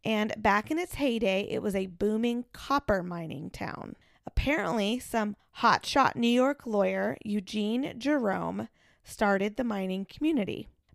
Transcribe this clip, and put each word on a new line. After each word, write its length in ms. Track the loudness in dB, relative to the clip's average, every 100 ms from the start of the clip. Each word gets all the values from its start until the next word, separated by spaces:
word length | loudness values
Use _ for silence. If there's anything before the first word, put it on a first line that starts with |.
And 300 | 0 0 0 2
back 320 | 4 4 2
in 60 | -4
its 160 | -2 0
heyday, 520 | 0 2 2 2 0
it 120 | -2
was 140 | -2 -2
a 100 | -4
booming 580 | -2 0 2 2 0 -6
copper 500 | -14 -2 0 2 0
mining 480 | 0 -8 -8 -10 -10
town. 460 | -8 -8 -8 -12 -16 _ _ -4
Apparently, 760 | -2 2 0 0 0 0 -2
some 380 | -2 -2 -2 -6 _ 2
hotshot 560 | 4 4 2 2 2 2
New 100 | 4
York 400 | 4 4 0 -2
lawyer, 500 | 2 2 2 -2 -4
Eugene 720 | -4 -4 -2 -4 0 -2 -4 -4
Jerome, 720 | 0 2 2 -2 -4 -6 -10 _ _ _
started 520 | -20 0 2 2 0 -2
the 80 |
mining 420 | -4 -2 -2 -4 -6
community. 640 | -2 0 2 -2 -6 -10 _ _